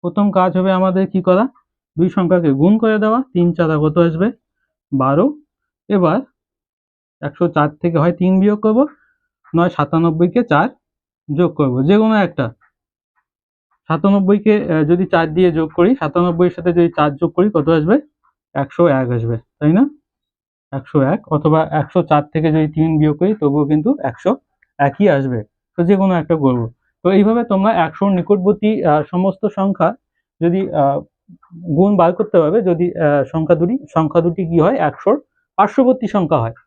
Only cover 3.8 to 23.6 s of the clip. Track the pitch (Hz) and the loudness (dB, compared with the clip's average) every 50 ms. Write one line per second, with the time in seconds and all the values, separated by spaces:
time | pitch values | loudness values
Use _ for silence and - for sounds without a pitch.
3.8 | 151 156 151 175 170 165 160 160 190 226 - _ _ _ _ _ _ _ _ _ | 0 0 2 2 2 2 0 -2 -2 -4 -4 _ _ _ _ _ _ _ _ _
4.8 | _ _ 139 135 131 131 139 156 208 285 294 - _ _ _ _ _ _ _ _ | _ _ -4 -2 0 0 2 2 2 0 -2 -6 _ _ _ _ _ _ _ _
5.8 | _ _ 202 196 180 156 170 240 277 _ _ _ _ _ _ _ _ _ _ _ | _ _ -2 0 2 2 0 -2 -4 _ _ _ _ _ _ _ _ _ _ _
6.8 | _ _ _ _ _ _ _ _ - 147 - - 175 170 - 151 147 151 151 _ | _ _ _ _ _ _ _ _ -12 -12 -4 -4 -4 -2 0 0 -2 -2 -2 _
7.8 | - 175 165 165 147 175 170 175 185 185 190 190 190 208 208 208 214 214 214 240 | -6 -2 0 0 0 0 0 0 0 0 2 2 2 2 0 0 -2 0 2 2
8.8 | 285 294 - _ _ _ _ _ _ _ _ _ _ - - 165 170 180 170 - | 0 -2 -4 _ _ _ _ _ _ _ _ _ _ -4 -2 0 0 0 -2 -4
9.8 | 147 143 - 160 160 165 156 160 175 180 170 240 233 - 151 143 170 254 - _ | -4 -2 0 0 0 0 0 0 -2 0 0 -2 -2 0 0 0 0 -2 -6 _
10.8 | _ _ _ _ _ _ _ _ _ - 147 143 180 165 160 - 147 135 123 127 | _ _ _ _ _ _ _ _ _ -8 -4 -2 -2 -2 0 -2 -2 -2 0 -2
11.8 | 131 156 202 208 214 220 220 214 196 170 - - 131 117 - _ _ _ _ _ | 0 2 2 2 2 2 2 0 0 -2 -4 -6 -8 -8 -8 _ _ _ _ _
12.8 | _ _ _ _ _ _ _ _ _ _ _ _ _ _ _ _ _ _ _ _ | _ _ _ _ _ _ _ _ _ _ _ _ _ _ _ _ _ _ _ _
13.8 | _ _ - 160 160 196 202 202 196 185 202 202 208 214 208 208 - - 165 156 | _ _ -4 0 2 2 2 2 2 2 0 2 2 0 0 0 0 -2 -2 0
14.8 | 156 147 170 175 196 190 - 165 160 160 156 170 185 175 160 160 160 156 - - | 2 0 0 0 0 -2 0 -2 -2 -2 0 0 0 2 2 0 -4 -4 0 0
15.8 | 175 208 262 269 165 147 151 175 175 180 170 165 180 180 175 - 165 180 170 175 | 2 2 2 0 -2 -4 -2 -2 -2 0 0 0 0 0 0 -2 -4 -2 0 2
16.8 | 170 170 170 - 147 151 143 139 170 170 - - 185 214 208 170 143 156 165 160 | 0 0 0 0 -2 -2 -2 -2 -4 -4 0 0 0 2 2 0 0 2 0 0
17.8 | 151 165 220 302 302 _ _ _ _ _ _ _ _ _ _ 139 139 - - - | 2 2 0 0 0 _ _ _ _ _ _ _ _ _ _ -6 -6 -6 -2 0
18.8 | 175 170 139 131 131 120 123 117 113 113 117 113 _ _ _ _ 151 151 165 202 | 2 2 2 0 0 -2 -2 -4 -2 -4 -6 -6 _ _ _ _ 0 2 4 4
19.8 | 269 302 - _ _ _ _ _ _ _ _ _ _ _ _ _ _ _ - 139 | 2 0 -2 _ _ _ _ _ _ _ _ _ _ _ _ _ _ _ -14 -14
20.8 | 117 - - 151 135 131 170 - - - 156 147 151 160 151 160 160 151 147 156 | -12 -2 -2 0 0 0 -2 -4 -4 -4 -4 -2 0 2 2 2 0 0 -2 -4
21.8 | 147 - - 180 170 160 156 147 147 151 _ 160 156 160 151 160 156 156 156 156 | -4 -2 -2 -2 0 2 0 0 0 -2 _ -2 0 0 2 2 0 0 0 -2
22.8 | 156 160 160 151 151 151 147 151 175 196 214 214 156 143 139 151 | 0 0 2 2 2 0 0 0 0 -2 0 0 -2 -2 0 0